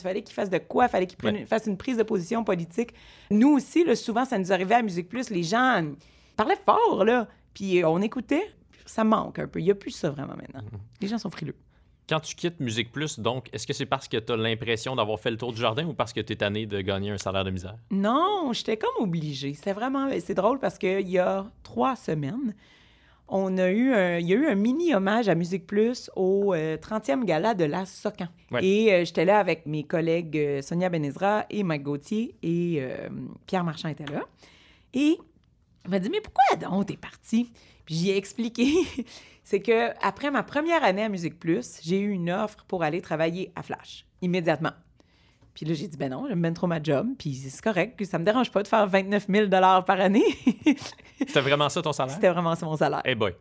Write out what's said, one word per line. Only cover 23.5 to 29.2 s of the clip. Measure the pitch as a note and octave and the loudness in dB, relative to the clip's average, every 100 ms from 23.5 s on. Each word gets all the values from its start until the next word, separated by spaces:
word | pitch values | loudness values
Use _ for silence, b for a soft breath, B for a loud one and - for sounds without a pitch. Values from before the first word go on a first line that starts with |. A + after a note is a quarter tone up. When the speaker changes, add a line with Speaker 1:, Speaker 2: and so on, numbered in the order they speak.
| F#3 | 2
Speaker 1:
a | F#3 | 2
eu | G#3 C4 | 4 4
un, | A3+ F3+ E3+ | 4 2 2
il | E3+ | 2
y | |
a | G3+ | 2
eu | D#4 | 4
un | G3 | 2
mini | A3 C#4+ F4 | 2 2 2
hommage | G#3 F#3+ A3 G#3+ | 2 2 2 2
à | E3 | 2
Musique | E3+ F#3 - | 0 -4 -2
Plus | G#3 A3+ B3 - - | 2 2 0 -6 -2
au, | F#3+ G3 G3+ | 2 2 2
euh, | E3+ D#3+ D#3 | 2 0 -4
trentième | - G#3+ G#3+ C4+ | -6 -4 -2 0
gala | G#3+ D#3 A3 | 2 2 2
de | G3 | 2
la | D3+ F3 F#3 | 0 0 -6
Socan. | - G#3 G3+ F3 - b | -6 -8 -6 -10 -12 b
Speaker 2:
Ouais. | B2 F#3 | 0 4
Speaker 1:
Et, | G#3 A3 | 6 6
euh, | F3+ | 6
j'étais | E3+ - | 4 2